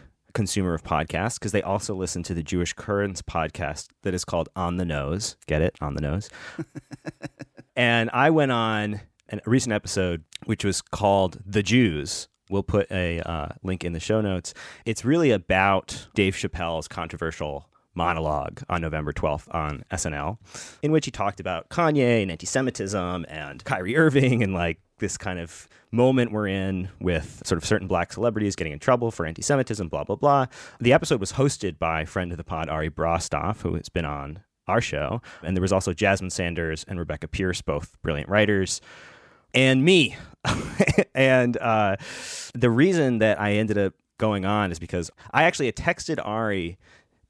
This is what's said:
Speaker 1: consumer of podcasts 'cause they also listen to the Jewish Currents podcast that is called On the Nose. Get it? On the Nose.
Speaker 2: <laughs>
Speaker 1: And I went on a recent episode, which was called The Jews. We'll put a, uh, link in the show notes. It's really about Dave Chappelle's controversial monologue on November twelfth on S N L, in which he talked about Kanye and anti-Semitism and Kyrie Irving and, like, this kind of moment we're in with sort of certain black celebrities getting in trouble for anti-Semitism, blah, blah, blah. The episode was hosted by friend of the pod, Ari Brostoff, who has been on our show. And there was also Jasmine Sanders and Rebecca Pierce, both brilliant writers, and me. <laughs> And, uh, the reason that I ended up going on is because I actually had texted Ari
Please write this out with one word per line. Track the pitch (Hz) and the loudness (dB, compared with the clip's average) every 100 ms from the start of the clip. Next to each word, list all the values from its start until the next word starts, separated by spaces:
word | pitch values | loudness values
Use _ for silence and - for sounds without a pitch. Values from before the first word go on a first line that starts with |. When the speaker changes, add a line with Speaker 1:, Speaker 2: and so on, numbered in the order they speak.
| - _ _ | -10 _ _
Speaker 1:
consumer | - 98 - 92 | -4 -2 0 0
of | 82 | -2
podcasts | - 78 80 80 104 - | 0 0 0 -2 -2 -4
'cause | 107 | -2
they | 101 | -2
also | 92 98 - | 0 -2 -2
listen | 95 90 90 | -6 -4 -6
to | 85 | -6
the | 85 | -6
Jewish | 78 90 85 | -2 -2 -2
Currents | - - 101 101 92 | -4 -4 -2 -2 -4
podcast | - 87 78 - 76 73 - _ | -6 -4 -4 -4 -6 -6 -12 _
that | 101 | -4
is | 90 | -4
called | - 87 80 | -2 -2 -2
On | - 87 87 | -4 -2 -2
the | |
Nose. | 90 73 69 90 113 - - | -2 -2 -2 -4 -6 -10 -2
Get | 76 | 0
it? | 82 - | 0 0
On | 73 | -6
the | 71 | -4
Nose. | 73 85 - - - - | -2 -4 -6 -12 -16 -12
Speaker 2:
<laughs> | 160 - - - - - - - - - - - | -12 -14 -18 -18 -16 -14 -14 -16 -20 -20 -8 0
Speaker 1:
And | 120 117 113 | 4 4 2
I | 123 143 | 4 4
went | 160 139 | 4 4
on | 120 113 107 104 104 - _ - | 2 2 0 -2 -6 -10 _ -12
a | 104 - | -8 2
recent | 127 120 | 2 4
episode, | 104 - - 90 85 - - | 0 -2 -2 0 -2 -6 -10
which | - 107 | -4 -2
was | 101 92 | 0 -2
called | - - 101 98 95 - 95 | -4 0 4 4 2 -2 -4
The | 104 | 0
Jews. | 95 120 117 76 76 - - _ - | 4 4 4 2 -4 -8 -10 _ -6
We'll | 98 | -4
put | 95 104 98 | 0 0 0
a, | 95 87 85 | 0 -2 -2
uh, | - 82 73 - | -4 -6 -6 -8
link | 92 92 | -6 -4
in | 85 | -4
the | 82 | -6
show | - 110 | 0 0
notes. | 104 92 - - - - | 0 -2 -6 -12 -18 -12
It's | - 110 | -6 -4
really | 117 165 151 | 0 2 4
about | 104 - 92 98 95 - - - | 2 2 4 4 4 0 -12 -6
Dave | - 95 | 2 2
Chappelle's | 92 95 85 85 80 - | 2 -4 -4 -4 -4 -6
controversial | - 82 82 82 - 73 69 - _ _ | -8 -8 -6 -6 -6 -8 -8 -14 _ _
monologue | 87 85 82 80 76 - - - | -2 0 0 0 -2 -4 -8 -4
on | 87 | -2
November | 82 78 76 | -2 -4 -4
twelfth | 71 80 73 - | -2 0 -2 -4
on | 85 76 73 - | -6 -4 -6 -8
S | 87 | -6
N | - | -6
L, | 71 73 113 - - - - | -6 -6 -8 -12 -18 -18 -6
in | 147 | 0
which | 156 143 | 0 0
he | |
talked | - 101 98 | -4 -4 -4
about | 92 85 - | -6 -6 -6
Kanye | - 160 151 123 117 | -2 2 4 4 4
and | 95 | 0
anti-Semitism | 80 - 131 131 - 98 101 90 90 85 | -4 -4 -2 -2 -2 -4 -2 -2 -4 -6
and | 78 71 69 | -10 -12 -12
Kyrie | - 113 92 143 | -6 -4 0 4
Irving | 160 135 131 120 | 4 6 4 4
and, | 101 | 2
like, | 92 85 80 _ - | 0 0 -2 _ -6
this | 104 - | -6 -4
kind | 101 90 | -6 -6
of | 85 - - _ _ | -8 -14 -20 _ _
moment | 113 127 131 120 | 4 4 6 2
we're | 107 101 | 0 0
in | 95 95 95 92 - | 0 0 -2 -4 -4
with | 92 82 80 - | 0 0 -2 -8
sort | - 85 | -2 -2
of | |
certain | - 107 92 | 2 0 2
black | 90 87 | 0 -2
celebrities | - 117 107 104 92 | -2 -2 0 -2 -2
getting | 82 | -6
in | 73 | -4
trouble | - 123 117 | 2 2 2
for | - 80 | -4 -6
anti-Semitism, | 82 - 139 123 104 87 | -4 0 0 0 -4 -6
blah, | 73 | -6
blah, | 73 104 | -4 0
blah. | 147 139 127 - - - | 4 4 2 -6 -18 -2
The | 120 | 4
episode | 135 - 131 | 4 4 0
was | 95 | -2
hosted | - 143 - 98 78 | 0 0 0 -6 -2
by | 82 80 | -2 -2
friend | 78 98 90 | -2 -4 -4
of | 85 | -6
the | |
pod, | - 82 80 | -6 -6 -4
Ari | 78 80 | -2 -4
Brostoff, | 78 80 82 - 73 80 107 | -2 0 0 0 -2 -2 -4
who | 92 | -4
has | 85 - | -4 -4
been | 87 | -4
on | 76 71 71 82 - _ - | -4 -6 -10 -14 -18 _ -2
our | 107 | 0
show. | 117 73 73 120 - - | 0 -2 -4 -6 -8 -10
And | 80 92 | -2 0
there | |
was | 92 | 2
also | 95 95 | 2 0
Jasmine | 85 101 95 92 | 2 2 2 0
Sanders | - 87 85 82 80 - | -4 -4 -2 -4 -6 -8
and | 92 | -8
Rebecca | 82 78 80 | -6 -8 -8
Pierce, | - 92 87 | -2 -2 -2
both | - 73 82 _ | -2 -4 -6 _
brilliant | - 73 - | -4 -4 0
writers, | 104 104 101 95 - - - - - - _ _ | 4 4 4 2 -4 -10 -20 -20 -20 -20 _ _
and | 123 131 131 | 4 6 6
me. | 151 185 120 - - - | 6 6 4 -2 -18 -8
<laughs> | - - - - - - - | -4 -2 -2 0 2 2 2
And, | 131 135 131 123 117 | 4 6 6 4 2
uh, | 120 110 104 98 - - - - - | 2 2 2 0 -4 -14 -12 -12 -12
the | 127 120 | 0 2
reason | 117 170 175 135 117 | 6 4 4 2 4
that | 110 101 | 4 4
I | 104 | 2
ended | 104 110 101 | 2 2 2
up | 98 - _ - | 0 -2 _ -2
going | 110 101 | 0 2
on | 95 104 98 | 2 2 0
is | 85 | -2
because | 87 90 82 - - | -6 -4 -6 -10 -2
I | - | 2
actually | 165 - 131 | 2 2 -2
had | - | -2
texted | 170 180 - 156 | -2 -2 -2 -4
Ari | - 107 113 98 85 87 _ _ _ _ _ | -2 -2 0 -2 -4 -8 _ _ _ _ _